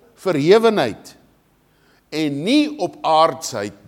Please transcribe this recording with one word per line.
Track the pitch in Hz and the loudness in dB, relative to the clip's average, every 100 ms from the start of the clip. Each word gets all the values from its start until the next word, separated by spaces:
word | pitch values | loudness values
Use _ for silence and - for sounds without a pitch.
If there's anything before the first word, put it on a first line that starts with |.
| _ | _
verhewenheid | _ 190 156 151 220 226 208 127 95 - - _ _ _ _ _ _ _ _ _ | _ -4 0 4 4 4 0 -2 -6 -16 -20 _ _ _ _ _ _ _ _ _
en | 151 156 139 175 | -6 -4 -4 0
nie | 294 294 - | 0 0 -4
op | 180 - | -8 -6
aardsheid | 151 156 160 139 - 113 104 - | 0 2 2 0 -8 -8 -8 -10